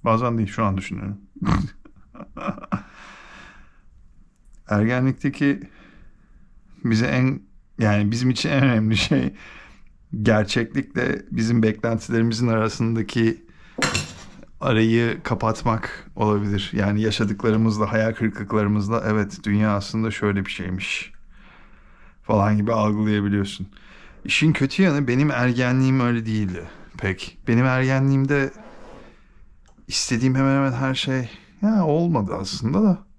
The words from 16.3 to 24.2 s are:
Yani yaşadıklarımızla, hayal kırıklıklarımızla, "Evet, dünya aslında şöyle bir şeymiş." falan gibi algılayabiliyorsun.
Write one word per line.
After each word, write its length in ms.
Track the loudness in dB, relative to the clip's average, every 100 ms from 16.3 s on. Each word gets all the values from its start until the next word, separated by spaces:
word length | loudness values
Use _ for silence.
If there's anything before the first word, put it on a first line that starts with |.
| 2 0 -2 -2
Yani 280 | -2 0 0
yaşadıklarımızla, 920 | 0 0 -2 0 0 2 2 2 0
hayal 220 | 0 0
kırıklıklarımızla, 920 | 0 -4 -4 -4 0 2 0 0 -2 0
"Evet, 340 | 0 -2 -4
dünya 320 | -2 2 2 0
aslında 360 | -2 -4 -4
şöyle 340 | -2 0 0 -4
bir 60 |
şeymiş." 640 | -8 -6 -6 -6 -8 -10 -16 -20 -20 -20 -20 -20 -20 -20 -20 -20 -20
falan 340 | -2 2 2 2
gibi 160 | 0
algılayabiliyorsun. 920 | 0 0 0 0 0 0 -2 -2 -6 -12 -14 -20 -20 -20 -16